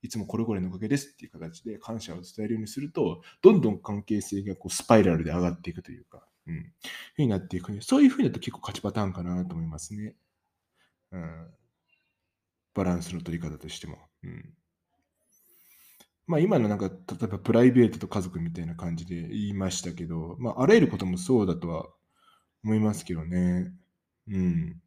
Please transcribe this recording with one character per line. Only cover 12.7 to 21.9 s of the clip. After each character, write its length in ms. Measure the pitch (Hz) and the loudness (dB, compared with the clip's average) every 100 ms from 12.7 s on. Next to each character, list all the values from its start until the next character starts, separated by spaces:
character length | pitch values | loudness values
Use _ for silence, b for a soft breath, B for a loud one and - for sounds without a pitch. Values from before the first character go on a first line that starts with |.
バ 100 | - | -2
ラ 100 | 92 | 0
ン 80 | 87 | -2
ス 120 | 85 | -4
の 60 | 87 | -10
取 180 | 82 82 | -8 -6
り 40 | |
方 140 | 82 76 | -6 -10
と 100 | 78 | -14
し 100 | - | -14
て 80 | 80 | -14
も。 120 | - _ _ | -16 _ _
う 40 | - | -16
ん。 260 | - - _ _ _ _ _ _ _ _ _ _ _ b b b b b _ - | -16 -18 _ _ _ _ _ _ _ _ _ _ _ b b b b b _ -2
ま 120 | 165 | 2
あ、 20 | |
今 180 | 180 180 | 4 4
の 100 | 107 | 4
な 80 | 104 | 2
ん 20 | |
か、 100 | 95 | -2
例 60 | - - - | -4 -12 -6
え 20 | 110 | -4
ば 120 | 98 | -4
プ 140 | - | 4
ラ 120 | 113 | 8
イ 60 | 123 | 8
ベ 140 | 123 | 8
ー 60 | 113 | 6
ト 80 | - | 4
と 100 | 101 | -6
家 120 | 104 | -4
族 180 | 90 87 | -4 -6
み 120 | 85 | -6
た 100 | 85 | -6
い 40 | 82 | -8
な 80 | |
感 220 | 82 90 85 | -8 -6 -6
じ 100 | 87 | -8
で 220 | 87 82 | -8 -6
言 200 | 107 104 | -6 -4
い 60 | |
ま 160 | 101 95 | -2 -4
し 120 | - | -4
た 100 | 90 | -8
け 140 | 82 82 | -10 -6
ど、 300 | 82 80 101 | -6 -6 -6
ま 140 | 120 | -6
あ、 100 | - | 0
あ 40 | 135 | 6
ら 80 | |
ゆ 80 | 226 | 6
る 60 | 160 | 6
こ 100 | 92 | 0
と 80 | 95 | -4
も 120 | 90 | -4
そ 240 | - 127 | 2 4
う 40 | 95 | 4
だ 80 | 85 | 0
と 120 | 85 | -4
は 180 | 80 - | -8 -10